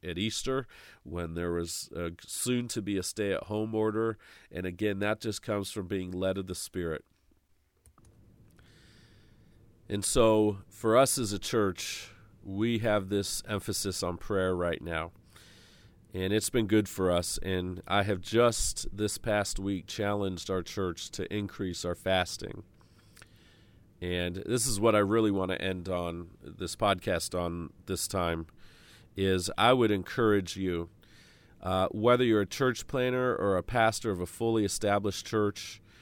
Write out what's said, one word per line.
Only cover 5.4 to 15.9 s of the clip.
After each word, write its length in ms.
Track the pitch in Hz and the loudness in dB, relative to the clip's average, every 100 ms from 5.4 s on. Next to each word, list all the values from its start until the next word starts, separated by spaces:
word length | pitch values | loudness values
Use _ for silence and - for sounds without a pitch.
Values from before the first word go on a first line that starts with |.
comes 300 | - 104 95 | -4 -4 -4
from 160 | 107 92 | -8 -4
being 240 | 98 90 | -4 -4
led 260 | 90 95 95 | -2 0 0
of 80 | |
the 80 | 92 | -4
Spirit. 500 | 90 - 92 85 76 - _ _ _ _ _ _ _ _ _ - - - - - - - - - - - - - - - - - _ - | -8 -8 -4 -4 -4 -10 _ _ _ _ _ _ _ _ _ -20 -20 -20 -20 -20 -20 -20 -20 -20 -20 -20 -20 -20 -20 -20 -20 -20 _ -6
And 140 | 101 | -4
so 560 | - 131 113 107 107 98 - | 2 6 8 8 4 2 -8
for 280 | - 113 117 | -2 4 6
us 200 | 135 - | 6 2
as 140 | 104 | -2
a 80 | 101 | -4
church, 720 | - 117 98 - - - - - - - | -2 2 2 0 -8 -10 -12 -20 -20 -18
we 360 | 101 98 117 117 | -8 -2 0 0
have 300 | 113 104 95 | 2 2 2
this 320 | 101 95 - - | -2 -2 -6 -4
emphasis 560 | 101 - 95 98 - | -4 -4 -4 -4 -2
on 140 | 87 85 | -4 -4
prayer 360 | - 98 92 | -2 0 0
right 280 | 90 87 - | 0 -2 -2
now. 300 | 85 82 85 - - - - - - - - | -4 -6 -6 -12 -20 -20 -20 -20 -20 -20 -20